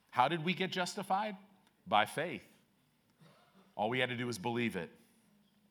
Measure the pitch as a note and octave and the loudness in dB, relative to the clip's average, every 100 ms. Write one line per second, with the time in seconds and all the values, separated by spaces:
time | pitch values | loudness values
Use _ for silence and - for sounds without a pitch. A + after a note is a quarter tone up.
0 | _ B2+ C#3 E3+ E3 D#3+ F#3 F#3 F3+ G#3 | _ 2 4 2 0 0 -2 -2 -2 -4
1 | - F#3+ G#3+ G3 - - _ _ - G#2+ | -2 -2 -2 -8 -18 -20 _ _ 2 4
2 | G#2+ - E3+ G#2 - - _ _ _ _ | 4 0 -4 -6 -12 -20 _ _ _ _
3 | _ _ - - _ - - - A2 B2+ | _ _ -20 -20 _ -20 -14 -4 0 2
4 | B2+ A#2+ B2 A2 A#2+ A#2 A#2 F#2 D#2+ - | 0 0 -2 -2 -2 0 0 -2 -6 -12
5 | - _ _ _ _ _ _ | -20 _ _ _ _ _ _